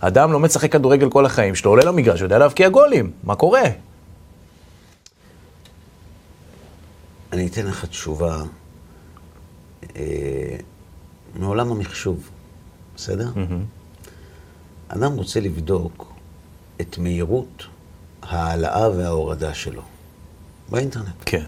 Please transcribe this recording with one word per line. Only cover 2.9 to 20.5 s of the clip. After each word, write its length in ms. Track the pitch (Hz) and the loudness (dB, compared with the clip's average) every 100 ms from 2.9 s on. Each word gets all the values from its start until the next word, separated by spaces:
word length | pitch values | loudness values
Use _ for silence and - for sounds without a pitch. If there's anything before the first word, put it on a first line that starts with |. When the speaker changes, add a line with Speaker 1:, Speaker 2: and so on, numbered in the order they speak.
| 208 113 - | 4 0 -6
Speaker 1:
מה 100 | - | -6
קורה? 280 | 104 160 254 208 113 - - - - - - - - - - - _ - _ - - - - - - - - - - - - - - - - - - - - - | 0 4 4 2 -2 -12 -20 -20 -20 -20 -20 -20 -20 -20 -20 -20 _ -20 _ -20 -20 -20 -20 -20 -20 -20 -20 -20 -20 -20 -20 -20 -20 -20 -20 -20 -20 -20 -20 -8
Speaker 2:
אני 140 | 90 90 | -4 -4
אתן 200 | 113 101 | -4 -6
לך 180 | 90 | -6
תשובה, 580 | - - - 76 85 78 78 - - - - - - - - - - - - - 82 - | -10 -10 -8 -4 -2 -4 -8 -14 -20 -20 -20 -20 -20 -20 -20 -20 -20 -20 -20 -20 -20 -12
אה, 600 | 76 76 71 67 65 64 - - - - - - - | -8 -6 -6 -6 -8 -10 -16 -20 -20 -20 -20 -20 -20
מעולם 360 | 90 95 104 120 | -8 -4 -2 -2
המחשוב, 600 | 110 95 - 104 85 - - - - - - - - | -4 -6 -6 -6 -6 -10 -20 -20 -20 -20 -20 -20 -16
בסדר? 320 | - 98 120 | -8 -6 -6
Speaker 1:
מהמם. 300 | 117 90 90 104 - - - - - - - - - - - - | -6 -6 -6 -8 -12 -20 -20 -20 -20 -20 -20 -20 -20 -20 -20 -12
Speaker 2:
אדם 280 | - 131 139 | -4 -4 -4
רוצה 240 | 92 - | -4 -4
לבדוק 720 | 101 80 80 95 85 - - - - - - - - - | -4 -6 -2 -2 -2 -10 -20 -20 -20 -20 -20 -20 -20 -12
את 180 | 85 - | -12 -6
מהירות 680 | 87 87 85 123 131 - - - - - - - | -4 -2 -2 -2 -4 -16 -20 -20 -20 -20 -20 -20
העלאה 680 | - 87 82 82 80 98 110 | -8 -4 -2 -2 -2 0 0
וההורדה 640 | 92 87 80 78 76 78 | 0 -2 -2 -4 -6 -6
שלו 280 | 76 - - - - - - - - - | -8 -12 -14 -18 -20 -20 -20 -20 -20 -20